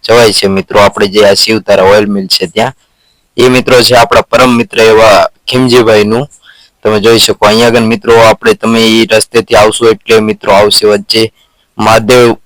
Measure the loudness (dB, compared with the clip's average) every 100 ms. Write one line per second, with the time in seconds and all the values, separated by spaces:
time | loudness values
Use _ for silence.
0 | 0 2 2 0 -4 -4 -4 0 0 0
1 | -2 2 2 2 -2 -4 -2 0 2 2
2 | 0 -6 -6 -6 -6 -4 -6 -6 _ _
3 | _ _ _ -2 0 0 0 0 0 0
4 | 0 -2 -2 0 0 0 -4 -2 2 2
5 | 2 2 0 _ -8 -4 0 0 2 0
6 | 0 -4 -6 _ _ -20 _ _ -4 -2
7 | 0 0 0 -2 0 0 0 0 -2 -4
8 | 0 2 2 2 -2 -2 -2 0 0 0
9 | 0 -2 -2 -4 0 0 0 0 -2 -2
10 | 0 -2 0 -6 -2 0 0 0 0 -2
11 | -4 -4 -4 _ _ _ _ -6 0 0
12 | 2 2 2 -2